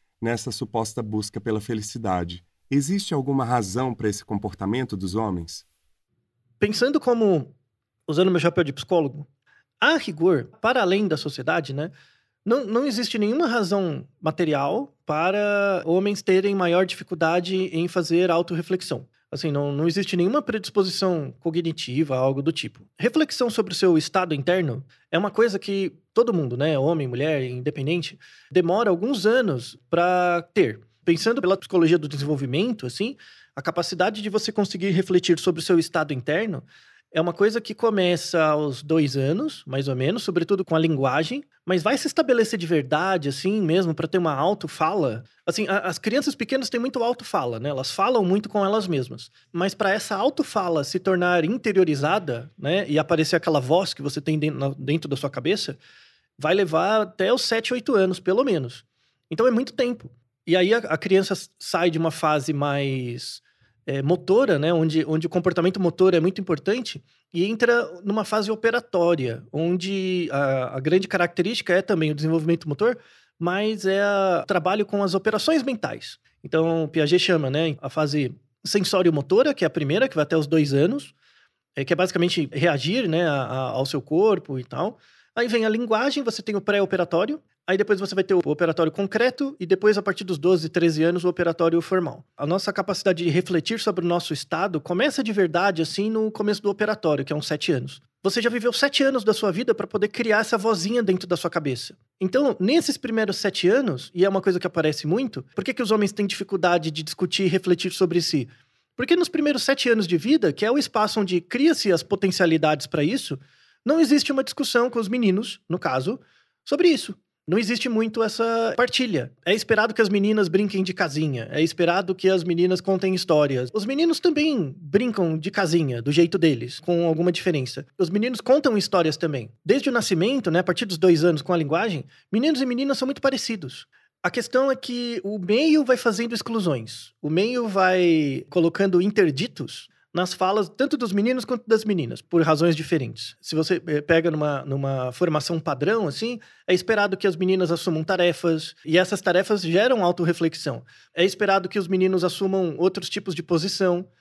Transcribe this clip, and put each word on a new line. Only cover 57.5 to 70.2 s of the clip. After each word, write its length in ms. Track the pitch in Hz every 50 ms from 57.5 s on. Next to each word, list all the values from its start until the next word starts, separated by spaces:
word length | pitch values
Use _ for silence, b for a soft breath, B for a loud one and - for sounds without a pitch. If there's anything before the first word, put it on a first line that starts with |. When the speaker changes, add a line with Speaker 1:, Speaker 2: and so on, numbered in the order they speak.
| 233 226 226 - 247
Speaker 2:
oito 220 | 254 220 - 262
anos, 260 | 202 190 185 180 180
pelo 240 | - - 190 220 269
menos. 400 | 269 202 160 135 120 - - _ _ _ _ _ _ _ _ _ _
Então 160 | 160 156 226
é 40 | 254
muito 220 | 240 220 269 - -
tempo. 380 | - 254 247 247 - - - _ _ _ _ _ _ _
E 80 | - 165
aí 200 | 185 185 190 220
a, 40 | 233
a 200 | - - 160 156
criança 340 | - 196 190 190 196 - 190
s-, 160 | - - - _ _
sai 320 | - - - 175 170 180
de 80 | 160 160
uma 120 | 165 160
fase 440 | 151 - - 156 156 151 131 147 151
mais, 880 | 139 143 147 139 143 139 139 135 131 127 123 117 123 - - - - _ _ _ _ _ _ _ _ _
é, 140 | - 139 139
motora, 580 | 135 143 175 180 139 - 190 226 277 240 180 143
né, 140 | 147 160 175
onde, 320 | 165 160 160 156 160 156
onde 200 | 151 156 160 160
o 40 | 170
comportamento 480 | - 180 170 185 170 180 165 185 185 202
motor 360 | 185 170 160 - 185 190 180
é 60 | 170
muito 200 | 151 185 185 -
importante, 640 | 190 180 170 143 - - 208 254 240 - - 147 _ _ _ _ _ _
e 140 | - 170 180
entra 560 | 202 226 220 240 233 240 240 226 - 170 175 190
numa 220 | 202 202 220 208
fase 260 | - 214 214 208 202
operatória, 960 | 220 214 220 226 226 - - _ - 185 170 170 175 151 131 120 113 117 - - -
onde 800 | 147 165 170 180 185 175 190 196 196 185 185 185 180